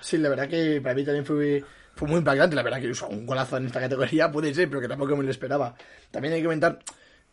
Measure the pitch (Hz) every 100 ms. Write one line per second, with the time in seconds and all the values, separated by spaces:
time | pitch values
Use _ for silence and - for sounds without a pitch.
0 | - 165 147 131 139 165 160 147 127 131
1 | 143 143 143 147 147 143 143 - - -
2 | 147 170 143 139 180 139 117 127 123 127
3 | - 104 120 131 131 131 127 123 127 135
4 | 120 156 165 147 156 143 170 139 120 139
5 | 143 143 135 127 127 143 120 - - -
6 | - 110 139 165 165 156 165 - - -
7 | - - _